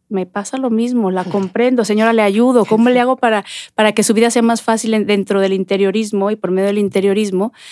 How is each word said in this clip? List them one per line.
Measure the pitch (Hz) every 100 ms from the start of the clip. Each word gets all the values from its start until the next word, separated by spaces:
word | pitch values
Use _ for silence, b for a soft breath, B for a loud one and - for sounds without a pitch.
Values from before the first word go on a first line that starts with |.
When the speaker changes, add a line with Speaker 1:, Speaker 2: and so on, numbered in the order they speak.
| _
Speaker 1:
"Me | 196 185
pasa | 208 202 262
lo | 262
mismo, | 220 240 247 190
la | 185
Speaker 2:
<laughs> | 180 202 190
Speaker 1:
comprendo, | 226 247 247 214
señora, | 208 226
le | 226
ayudo. | 208 202 247 247 196
¿Cómo | 220 240
Speaker 2:
Sí, |
sí. | 247
Speaker 1:
le |
hago | 247 254
para, | 240 214 - B B -
para | 214
que | 214
su | 214 214
vida | 233
sea | 240
más | 233 226
fácil | - 220 220 220
en, | 202
dentro | 208 190 196
del | 196
interiorismo | 190 185 196 196 202 214 208 196
y | 214
por | 185
medio | 185 202
del | 208
interiorismo, | 202 196 196 196 208 185 214 B B